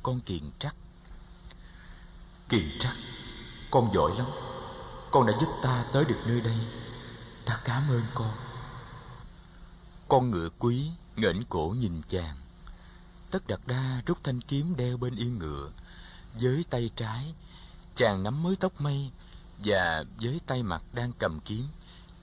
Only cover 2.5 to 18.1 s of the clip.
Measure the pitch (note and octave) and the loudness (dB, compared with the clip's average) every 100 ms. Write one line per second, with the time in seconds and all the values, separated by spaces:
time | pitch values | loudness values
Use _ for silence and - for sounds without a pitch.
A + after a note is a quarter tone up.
2.5 | A2+ D#2 - B2+ - - - - - - | 4 4 0 -2 -2 -8 -10 -10 -12 -12
3.5 | - - C3+ A2+ F#2 D2+ G2+ B2+ - - | -12 4 4 6 6 4 4 -2 -4 -6
4.5 | - - - - - - C#3 A2+ G#2+ D#3+ | -8 -8 -10 -10 -12 4 6 8 6 2
5.5 | - C3 B2 A2+ C3+ D3 G#2+ A#2 A#2+ A2+ | 2 2 2 4 4 4 4 2 2 2
6.5 | A2+ A2+ - - - - - - - - | 2 0 -6 -10 -12 -12 -14 -16 -6 -2
7.5 | A2 - B2 D3 A#2+ A2 - A2 G#2+ - | -2 0 2 4 4 2 0 -2 -2 -8
8.5 | - - - - - - - - - - | -10 -10 -12 -12 -14 -14 -14 -14 -16 -18
9.5 | - - - - - - C3+ B2 F2+ E2 | -18 -18 -18 -18 -18 6 6 8 4 0
10.5 | - A#2+ B2 D3+ E3+ - - G#2 F2 A#2+ | 2 2 4 0 -4 -8 2 4 4 0
11.5 | E2+ D#2+ A#2+ A2 E2 - F#2 E2 C#2 - | 0 0 2 0 -2 -2 -2 -2 -8 -14
12.5 | - - - - - - - - F#3+ - | -14 -14 -14 -18 -20 -20 -20 -6 -4 -2
13.5 | G2 - B2+ C3 B2+ A#2+ F3 C#3+ B2 - | -4 0 0 0 0 0 -2 0 -2 0
14.5 | C#3 E3 D3 B2 B2 B2 A2+ A#2+ A#2 D#2 | 0 0 0 0 0 -2 -2 -2 -2 -2
15.5 | C#2+ C#2 - - - - - - A2+ B2 | -4 -6 -12 -16 -16 -16 -16 -14 0 2
16.5 | C#3+ E3+ B2 A2+ - A2 A#2 D3+ D#3 - | 2 2 0 -2 -2 -4 -4 -6 -10 -16
17.5 | - - - - - A2+ | -18 -18 -18 -8 4 6